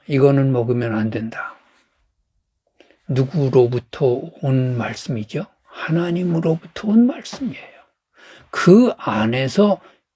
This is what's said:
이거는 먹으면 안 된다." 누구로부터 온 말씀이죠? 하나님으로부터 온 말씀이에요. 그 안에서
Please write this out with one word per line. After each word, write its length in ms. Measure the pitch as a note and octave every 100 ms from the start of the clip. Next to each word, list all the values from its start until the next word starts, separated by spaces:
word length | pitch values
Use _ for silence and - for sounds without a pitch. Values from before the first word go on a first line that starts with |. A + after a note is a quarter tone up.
| -
이거는 460 | C#3 C#3 C#3 C3+
먹으면 420 | B2+ A#2 A#2+ A#2+
안 160 | A2 A2
된다." 460 | A2 A2 - - - _ _ _ _ _ _ _ _ _ _ _ _ _ _ -
누구로부터 960 | B2+ C3+ D#3+ C3+ C3 B2 B2 - - C3+ A#2+ E3 -
온 340 | C#3 C3 B2+ A#2+
말씀이죠? 720 | A2+ A#2 - A#2+ G#2 C#3+ G3+ _
하나님으로부터 1200 | _ - - E3 F3 E3+ F3+ E3 D#3+ E3 - - G#3+
온 180 | A3 B3
말씀이에요. 720 | E4+ - - B3 - - - _ _ _ _ - - _
그 420 | - - G3+ B3 -
안에서 840 | - G#2+ A2 B2+ C3 - G#3 F#3 - _ _